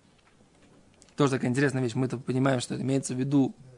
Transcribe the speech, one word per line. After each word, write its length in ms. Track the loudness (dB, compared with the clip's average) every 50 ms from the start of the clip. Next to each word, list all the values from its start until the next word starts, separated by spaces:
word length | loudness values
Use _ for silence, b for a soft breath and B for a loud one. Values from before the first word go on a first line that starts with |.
| _ _ _ _ _ _ _ _ -20 _ _ _ -20 -20 -20 -20 _ _ _ _ -20 _ 0
Тоже 180 | 2 2 2
такая 180 | 2 0 0 0
интересная 320 | 0 2 2 2 2 0
вещь, 120 | -2 -2 0
мы-то 220 | -2 -2 -2 -2
понимаем, 440 | -6 -6 -2 0 2 2 2 2 0
что 140 | -2 -4 -6 -4
имеется 320 | -2 -2 -2 -2 -2 -4
в 60 | -4 -4
виду 360 | -2 2 2 2 2 2 -2 -10 -20 -20 -20